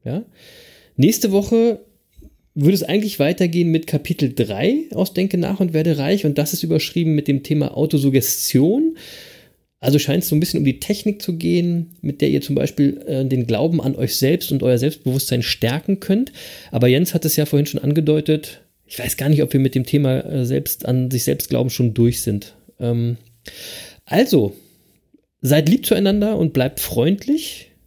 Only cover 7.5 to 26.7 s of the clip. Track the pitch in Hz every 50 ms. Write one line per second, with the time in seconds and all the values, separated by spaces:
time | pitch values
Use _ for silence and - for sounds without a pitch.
7.5 | 156 151 143 - - - 143 156 156 143 135 139 131 135 - - - - - -
8.5 | - 123 139 165 214 269 311 330 320 - - - - - - - - - - _
9.5 | _ _ _ _ _ _ - 120 139 147 - - 139 175 180 - 156 151 165 -
10.5 | - 170 151 135 139 - - - 208 202 - 220 202 208 - - 175 160 170 170
11.5 | 175 175 170 175 170 170 165 170 - _ - 151 143 - 147 143 139 143 139 -
12.5 | 139 139 131 135 - - 143 139 - - - - 147 131 135 131 131 127 120 117
13.5 | 113 104 131 165 170 160 - 139 139 - 127 117 - - 131 131 165 180 - -
14.5 | 147 135 - 127 127 120 127 147 156 - _ 131 127 139 - - 127 120 117 -
15.5 | - - - 113 127 156 - - 196 196 - - 185 214 254 - - - - -
16.5 | - - - - - - 123 123 127 139 180 175 - 165 - 160 - - 147 -
17.5 | - 143 147 - - 143 - 135 147 160 156 147 151 156 151 - 156 156 151 -
18.5 | - - _ _ _ _ _ _ - - 120 127 - - 139 143 156 147 135 127
19.5 | - 135 131 131 - 135 123 - - 147 143 131 131 131 - - 151 139 127 120
20.5 | 131 139 139 - - - - - 127 127 127 127 131 123 - - 139 - - -
21.5 | 131 123 123 127 - - 127 117 107 - 117 117 117 - - 113 104 101 - -
22.5 | - _ _ - - _ - 120 120 117 117 120 120 117 _ _ _ _ _ -
23.5 | - - - - - - - - - _ _ - - 170 262 262 - 151 110 95
24.5 | - - - _ _ _ _ _ _ _ _ _ _ _ _ _ _ _ - 127
25.5 | 147 151 147 151 196 277 - - 226 180 202 196 196 208 202 214 220 202 170 156
26.5 | - 139 123 135